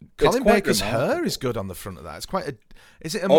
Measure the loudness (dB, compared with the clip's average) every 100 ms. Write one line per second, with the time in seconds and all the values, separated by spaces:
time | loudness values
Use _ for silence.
0 | -20 0 2 4 4 4 2 0 0 -2
1 | -2 -2 -4 -4 -6 -6 -8 -12 -14 -14
2 | -14 -14 -8 -6 -6 -12 _ -20 -20 _
3 | -8 -4 4